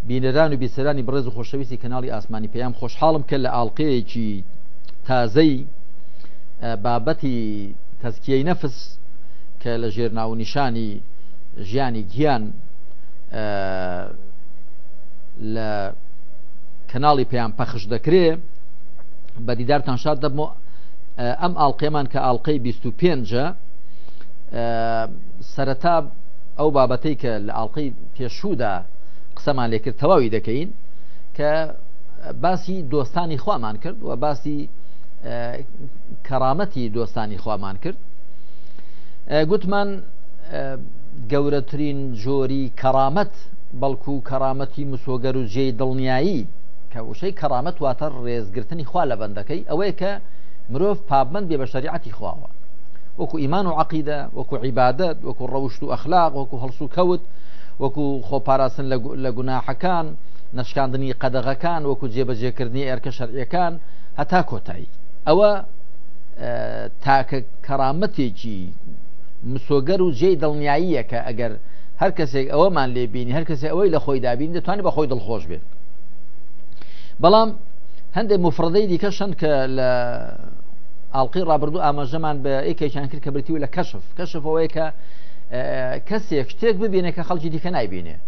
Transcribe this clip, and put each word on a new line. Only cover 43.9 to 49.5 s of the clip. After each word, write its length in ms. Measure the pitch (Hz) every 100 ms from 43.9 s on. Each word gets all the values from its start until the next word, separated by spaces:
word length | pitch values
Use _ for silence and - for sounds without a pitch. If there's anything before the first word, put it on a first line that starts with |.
| 131 - 143 117
کەرامەتی 540 | 135 135 135 135 - 143
مسۆگەر 420 | 131 - 127 127 131
و 80 | 120
جێی 180 | 104 135 117
دڵنیایی، 600 | 131 131 131 127 165 175 - - - - -
کە 80 | 117 113
وشەی 240 | 113 185 185
کەرامەت 360 | 147 123 147 165
واتە 220 | 143 123 151 131
ڕێزگرتنی 600 | 120 120 107 127 110 165 143
خوا 120 | 180 156
لە 60 | 104
بەندەکەی، 420 | 107 101 101